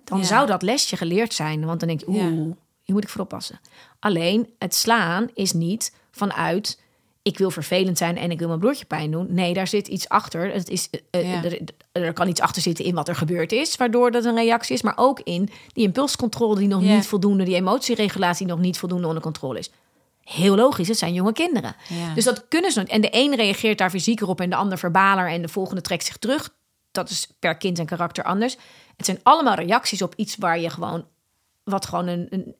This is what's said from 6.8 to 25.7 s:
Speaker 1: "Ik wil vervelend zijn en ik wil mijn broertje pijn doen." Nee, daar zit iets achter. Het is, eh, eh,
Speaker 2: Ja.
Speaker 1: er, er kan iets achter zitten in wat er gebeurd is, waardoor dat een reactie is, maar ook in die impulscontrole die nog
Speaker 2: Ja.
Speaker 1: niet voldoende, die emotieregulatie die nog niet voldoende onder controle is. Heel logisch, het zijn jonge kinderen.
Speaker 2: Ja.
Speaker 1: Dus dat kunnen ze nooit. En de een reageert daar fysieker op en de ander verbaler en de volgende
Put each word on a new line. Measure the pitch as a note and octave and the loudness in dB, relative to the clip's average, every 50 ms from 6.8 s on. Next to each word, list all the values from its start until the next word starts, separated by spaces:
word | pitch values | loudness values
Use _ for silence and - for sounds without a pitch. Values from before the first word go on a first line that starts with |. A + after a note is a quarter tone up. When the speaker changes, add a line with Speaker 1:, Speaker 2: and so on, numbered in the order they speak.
| _ _ _ _ _ _ _ _ | _ _ _ _ _ _ _ _
Speaker 1:
"Ik | - - D3+ - | -4 -2 0 0
wil | F#3+ F#3 | 0 0
vervelend | - E3+ D3 - F3+ F#3 F#3 F#3 E3+ - | 0 -2 -4 0 2 2 2 2 0 0
zijn | F3 E3+ F3 | 0 0 -2
en | - - F3 | -2 -2 -4
ik | E3 E3 | -2 -2
wil | E3+ E3 | -2 -2
mijn | E3 D#3+ | 0 2
broertje | G3 C4 C#4+ - - | 2 0 0 0 -6
pijn | - - - D3+ D#3 | -6 -6 -4 -2 -2
doen." | D#3 E3 F#3 - F3+ | -2 -2 -2 0 0
Nee, | F3+ F3+ F3 F3+ | 0 2 2 0
daar | F#3+ F#3+ - | 0 -2 0
zit | - G3+ G3 - | 0 -2 -2 -2
iets | - F#3 - - | -6 -8 -4 0
achter. | - G#3+ - - - E3 F3+ G3+ | 0 0 0 0 -6 -4 -4 -4
Het | - G3 E3+ - | -4 -4 -6 -4
is, | F#3 F3 - - | -4 -6 -6 -6
eh, | - - - _ | -8 -12 -8 _
eh, | - F3+ E3+ F3+ | -2 -2 0 0
Speaker 2:
Ja. | F3+ F3 E3 | -2 -2 -2
Speaker 1:
er, | F3 F3 - D#3+ - - _ _ _ - F3+ | -4 -4 -6 -10 -12 -16 _ _ _ -4 -2
er | F3 E3 | -2 -2
kan | D#3+ - F3 F#3+ | 0 0 0 0
iets | E3 - | 0 0
achter | - - - F#3 | 0 -2 0 0
zitten | - F3 E3 - - | -2 -2 -2 -2 -2
in | F3+ F3 | -2 0
wat | D#3 D3 - | -2 -2 -2
er | E3+ | -2
gebeurd | - E3 D3+ F3+ E3+ E3 E3 | -2 -2 -2 0 -2 -2 0
is, | A3 B3+ D#4 E4 - | 0 0 0 0 -2
waardoor | - B3+ A#3 A3 A#3+ B3 A#3+ | -2 0 2 4 4 4 4
dat | A3+ A#3+ A3+ | 2 2 2
een | A#3+ A3+ | 2 2
reactie | A#3 A#3 A3+ A#3 A#3 - - B3+ | 2 4 4 2 2 0 -2 -4
is, | A#3+ | -2
maar | - G#3 - | 0 0 2
ook | - B3 C4+ C#4 - | 4 2 2 2 0
in | - F3 F3 F3 G3+ G#3 - - - - | -4 -4 -2 -2 -2 -2 -4 -10 -20 -8
die | - - A3 | -2 0 2
impulscontrole | G3 - B3+ C#4+ C#4+ - - B3 A3 - A#3 A#3 G#3+ G#3+ G3 | 2 2 2 0 0 0 0 -2 -2 0 2 2 2 4 4
die | G3+ G3+ | 2 2
nog | G3 F#3 | 4 4
Speaker 2:
Ja. | F#3 G3 G#3+ | 6 6 6
Speaker 1:
niet | G#3 G3 | 6 4
voldoende, | - G#3+ F#3+ F#3+ G#3 G3+ F#3+ F#3 | 2 0 2 2 4 4 2 2
die | F3+ F3+ | 2 2
emotieregulatie | F3 F#3 F#3 A3+ C4 - - A#3 A3 G#3 F#3 - F#3+ F#3 F3 E3+ - F#3+ | 2 2 2 0 0 0 0 0 2 0 0 0 0 0 0 0 0 -2
die | F3 E3+ | -2 0
nog | E3 F3+ | 0 0
niet | F3+ E3+ - | 0 0 -2
voldoende | - F3 F3+ F3+ F3 | -4 -4 -2 -2 -2
onder | D#3+ D#3+ D#3+ | -2 -4 -4
controle | D#3 D#3+ D3+ - - C3 A#2 F2 | -4 -6 -8 -6 -6 -6 -6 -6
is. | - - _ _ _ _ _ _ _ _ _ _ | -8 -12 _ _ _ _ _ _ _ _ _ _
Heel | _ - - D3+ F3+ G3+ G3 | _ -8 -2 2 4 4 6
logisch, | G#3 B3 C#4+ C#4+ - E3+ F#3 | 6 6 4 4 2 0 0
het | A3+ - | 0 0
zijn | - E3+ F3 | 0 -2 0
jonge | F3+ F#3 A3 | 0 0 0
kinderen. | A3 - E4 F4+ D4 G3+ - G#2+ - - - - | 0 0 0 0 0 -2 -2 -4 -10 -12 -14 -10
Speaker 2:
Ja. | E3+ E3+ E3+ E3 D#3 | -8 -6 -6 -4 -2
Speaker 1:
Dus | F#3+ G#3+ | 0 2
dat | B3+ A3 - - - | 0 0 -2 -4 -2
kunnen | - E4 F#4 F#4 | 0 0 2 2
ze | - A3 | 0 0
nooit. | F#3 - | 0 0
En | - G#3+ | 2 2
de | G#3 - | 2 4
een | - A3+ C#4 D4 C#4 | 4 2 2 2 2
reageert | A3+ A3 G3 G3 - - A3 G#3 - | 2 2 0 0 0 0 0 2 2
daar | F#3 F#3 | 0 0
fysieker | F#3 F#3 - A3 A#3 A3 G#3 F3+ | 0 0 0 0 0 0 0 -2
op | F3+ - | -2 -2
en | F3+ F3+ | -2 -2
de | F3+ | -2
ander | B2+ G3 G3 F#3 C#3+ | -2 -2 -2 -2 -2
verbaler | - F3 E3 F#3+ G3 G3 G3 F#3+ F3+ E3 | -2 2 4 4 4 4 4 2 2 0
en | E3 F3 | -2 -4
de | E3 D#3 | -4 -4
volgende | - G3 F#3+ - | -4 -4 -4 -4